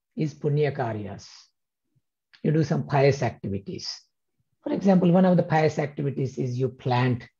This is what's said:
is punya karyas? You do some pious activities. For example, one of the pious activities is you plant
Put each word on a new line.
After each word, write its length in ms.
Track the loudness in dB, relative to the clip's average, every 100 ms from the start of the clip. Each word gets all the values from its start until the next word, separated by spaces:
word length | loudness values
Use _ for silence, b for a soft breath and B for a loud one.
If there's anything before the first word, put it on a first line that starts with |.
| _ -6
is 160 | -6
punya 420 | -4 -2 0 0
karyas? 540 | -2 -4 -6 -10 -14 -18 -20 _ _ _ _ _ _ _ _ _ _
You 100 | -2
do 120 | 0
some 220 | 0 -2 -2
pious 360 | 2 2 2
activities. 680 | -2 -6 -8 -8 -10 -12 -12 -16 _ _ _ _ _ _
For 100 | -6
example, 380 | 0 4 4 6
one 140 | 6
of 120 | 6 4
the 60 |
pious 360 | 2 2 2 0
activities 600 | -6 -4 -6 -4 -6 -4
is 200 | -6 -2
you 100 | -4
plant 600 | -4 -2 0 0 -2 -6